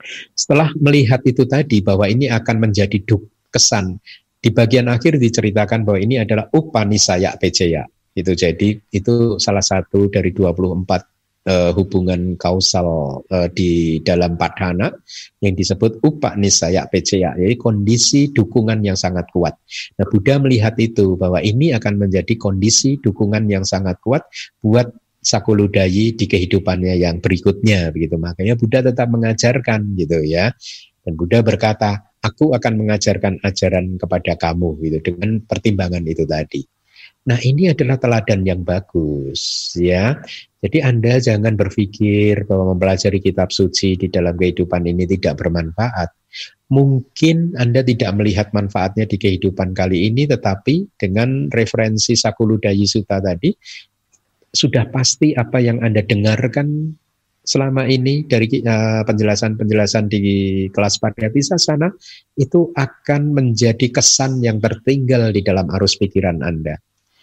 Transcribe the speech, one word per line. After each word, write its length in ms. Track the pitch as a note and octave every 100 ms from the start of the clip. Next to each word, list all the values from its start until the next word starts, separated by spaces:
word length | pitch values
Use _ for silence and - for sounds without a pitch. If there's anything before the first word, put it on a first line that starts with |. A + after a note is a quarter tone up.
| - - - -
Setelah 380 | - D3 D#3 D3
melihat 400 | C#3+ D3 A#2 B2+
itu 220 | C3 A#2+ A2+
tadi 320 | C3+ C#3+ G#2+
bahwa 300 | F#2+ F#2+ G2+
ini 160 | A#2 C3+
akan 420 | A2+ A#2 A2 A2
menjadi 320 | G2 G2 G#2 -
duk-, 240 | G#2 - _ _
kesan, 480 | A#2+ - A2 F#2 F#2 - - _ _
di 80 | A#2
bagian 380 | A#2+ A#2 B2 A#2+
akhir 260 | A#2+ E3+ D3+
diceritakan 720 | A#2+ A#2 G#2+ G#2+ G2+ A2+ G#2+
bahwa 160 | F#2+
ini 180 | G#2+ C3
adalah 300 | G#2 A2 -
Upanisaya 880 | D#3 D#3 A2+ G2+ G#2+ - F2+ F#2+ -
Peceya. 480 | F#2 - F2 D#2 - _ _
Itu 220 | - F2
jadi 480 | F2 F2 D#2+ G2+ G#2+ -
itu 460 | G2+ G#2 A#2+ A#2 G2
salah 240 | - G2+
satu 480 | - F#2+ - G2 G2+
dari 240 | G2+ F2+ F#2+
dua 160 | F2+
puluh 240 | F2 F#2 F2
empat, 240 | F#2 F2+ - _ _ _ -
eh, 240 | F2+ F2
hubungan 640 | F2+ F2+ F#2+ F#2 F2+ F2+ F2
kausal, 880 | F2 F#2 - F#2 F2 D#2+ C#2 C2+
eh, 240 | - F#2 F2
di 220 | F#2 F2+ E2+ E2 D#2+
dalam 320 | G2 F2 F2 E2+
Padhana 560 | E2+ - F#2 F2 D3 - - - - _
yang 160 | G2+ F2+
disebut 480 | F2 F#2 A2+ A2
Upanisaya 800 | D3+ D3+ - G2+ G2 - E2+ F2+ -
Peceya, 400 | F#2+ - F#2+ F2 D#2
yaitu 240 | F#2 A#2+
kondisi 640 | A#2+ G#2 G2+ A#2+ - C#3+ C#3+
dukungan 560 | C#3+ G#2 B2 A2 A2
yang 160 | G2+ F#2
sangat 320 | F#2 F2+ -
kuat. 240 | F2+ D#2+ - _ - - -
Nah, 80 |
Buddha 320 | F#2 G#2 F#2+ C#3
melihat 400 | C3+ B2 A2 A2
itu 400 | A2+ A2+ F#2+ F2+
bahwa 240 | F#2 F2
ini 320 | G#2 A#2 E3
akan 320 | A#2 G#2 G2+
menjadi 320 | G2 F#2 F2 A#2
kondisi 640 | G2+ F#2+ G#2 - C3 C#3
dukungan 480 | A2 - G#2 G#2+ G#2+
yang 160 | F#2+
sangat 320 | F#2 F#2+ F#2+ F2
kuat 240 | A2 D3 - - - _
buat 320 | G#2+ A#2 A#2+ - _ _
Sakulu 480 | - A2 A2 G#2 G2+
Dayi 400 | G2 F#2+ F#2+ A2+
di 160 | A2+ G2
kehidupannya 720 | F#2+ F2 G2 F#2 F#2 F#2 F2+
yang 160 | F2 E2+
berikutnya, 800 | F#2 F2+ G2+ F#2+ A2 G2 E2+ D#2
begitu. 240 | D#2+ E2+
Makanya 400 | E2+ E2+ G2 A#2+
Buddha 240 | A#2 B2+ B2+
tetap 160 | A#2+ A#2+
mengajarkan, 880 | A#2 A2+ A2+ A#2+ B2+ B2 A2 G2+ F#2+
gitu 240 | D#2 E2
ya. 320 | D2+ E2 A2 - - - - _
Dan 160 | - D#2+
Buddha 240 | F2 A#2
berkata, 720 | A2 G2+ A2 G#2+ G#2 G2+ - _
"Aku 320 | G#2+ - D3+
akan 240 | B2 B2 A2
mengajarkan 640 | G#2+ G#2 A2 F#2+ G2+ F#2
ajaran 560 | G2 F#2 F#2 F#2 F2+ F#2
kepada 400 | F2 F2+ F2 E2+
kamu," 320 | E2 E2+ F2 D#2
gitu, 140 | D#2+ D#2
dengan 400 | F2+ F2 G#2 A2 A2
pertimbangan 560 | - A2+ F#2+ F2+ F2
itu 240 | D#2+ D#2+ D#2
tadi. 320 | D#2 D2 C#2 - _ _ - - _
Nah, 160 | - A#2+
ini 320 | A#2+ C#3+ F#3
adalah 320 | D3 C3 C3
teladan 400 | B2 A2+ G#2 G2
yang 240 | F#2 F2+ F2+
bagus, 1040 | F2+ - F2 D2+ C#2+ C2+ - - - - F2
ya. 400 | F2+ F2+ A2 D#3 - - - _
Jadi 240 | G2+ -
Anda 400 | C3 A#2 A#2 B2+
jangan 320 | B2 G#2+ A2+
berpikir 880 | G#2+ F#2+ - G2 - G#2+ G#2 G#2 G2+ G2
bahwa 240 | F#2+ F#2
mempelajari 480 | F#2 F#2+ G2 G2+ F#2+
kitab 320 | F#2+ F#2 F2+
suci 400 | - F#2 - G2
di 160 | F#2 F#2
dalam 240 | F#2 F2
kehidupan 480 | F2 F2+ E2+ F2 F2+ F2
ini 160 | F2 F2
tidak 320 | F#2+ F2 D2
bermanfaat. 720 | E2+ E2+ E2 E2+ A#2+ G2 E2 _ _ - - _ -
Mungkin 800 | C3+ C#3 C3 - - D#3+ E3 E3+
Anda 320 | B2 A#2+ B2+ B2+
tidak 240 | A#2 G#2 G2+
melihat 320 | G#2+ G2 G#2
manfaatnya 560 | G#2 G2+ G2+ F#2+ A2 G#2+
di 160 | G2+
kehidupan 480 | G2+ F#2 F#2+ F2+ F#2
kali 400 | F#2 F#2 F2+ G#2
ini, 160 | A#2+ C#3+
tetapi 720 | B2+ G2+ F#2+ - E3 G3+ -
dengan 480 | G2 G2+ B2 C3+ C#3+
referensi 640 | A#2+ A2 A2+ A2 A2 - A#2
Sakulu 400 | G#2+ - A2 A2
Dayi 320 | G#2 G2 G2+
Sutta 320 | A2 - G2
tadi, 320 | F#2+ E2+ D#3+ - - - - _ _ _ _ _ _
sudah 400 | - C3+ B2 A#2+
pasti 400 | C3 B2+ - D3+ B2+
apa 240 | A2+ C3
yang 160 | A#2+ A#2
Anda 240 | A#2 G#2+
dengarkan 880 | G2 G#2 G#2+ A2 B2 C#3+ D3 D3+ D#3 D#3 _ _ _ _ -
selama 400 | C#3 C3+ C3+ B2+
ini 400 | C3 B2+ C#3+ D3+
dari, 240 | A#2 A2+
eh, 520 | C3 A2+ A2 A2 A2 G#2+
penjelasan-penjelasan 1040 | G#2+ G#2+ G#2 A2+ A2 G#2+ G#2+ G#2 A2 G#2
di 120 | G#2 G2+ G2 G2 F#2+ F#2+
kelas 240 | - G2+ -
Pariyati 400 | A2+ - A2 C#3+
Sasana 480 | C#3 E3+ - D3+ E3+ - - - _
itu 400 | - C#3 F3 E3+
akan 560 | - C3+ - - C#3+ D3
menjadi 640 | C#3+ B2+ A2 A#2 A2+ B2+
kesan 480 | - - - C3+ C3
yang 160 | A#2 A2
tertinggal 720 | A2 - - C#3 B2+ B2 A2+
di 160 | G2+ G2+
dalam 240 | F#2+ E2+
arus 240 | F#2+ G2
pikiran 480 | - G2 G2 F#2 E2
Anda. 400 | D2+ D#2+ D#2 D2+ _ _ _ _